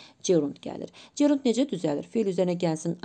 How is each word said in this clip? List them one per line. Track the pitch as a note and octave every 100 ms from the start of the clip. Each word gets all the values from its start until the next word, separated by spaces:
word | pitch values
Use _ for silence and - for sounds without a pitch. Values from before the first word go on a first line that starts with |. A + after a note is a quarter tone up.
| - _ -
Gerund | E3+ C#3+ -
gəlir. | - - - - - -
Gerund | D4 C#4+ B3+
necə | A3+ D4+
düzəlir? | F3 D#3 C#3+ E3+
Fe'l | A3+ G3
üzərinə | F3+ F3+ F3
gəlsin | F3 D#3 E3+ E3+